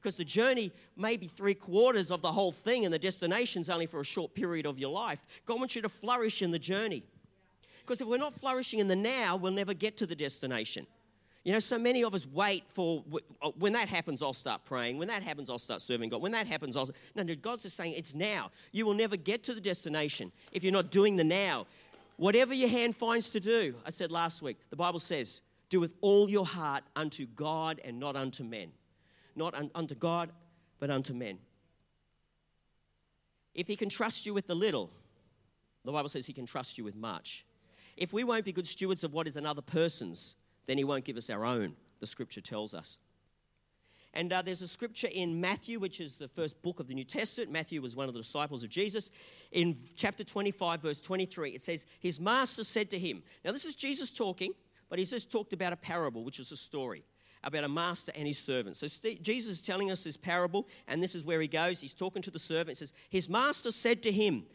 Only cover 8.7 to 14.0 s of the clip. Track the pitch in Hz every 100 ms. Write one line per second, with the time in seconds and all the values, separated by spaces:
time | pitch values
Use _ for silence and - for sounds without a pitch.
8.7 | 220 202 185 208 262 214 185 185 190 196
9.7 | 185 214 214 190 160 147 - 131 120 110
10.7 | - 69 _ _ _ _ _ - 208 214
11.7 | 240 233 254 233 190 135 143 202 190 -
12.7 | - 175 165 143 151 - - 151 151 196
13.7 | 226 202 180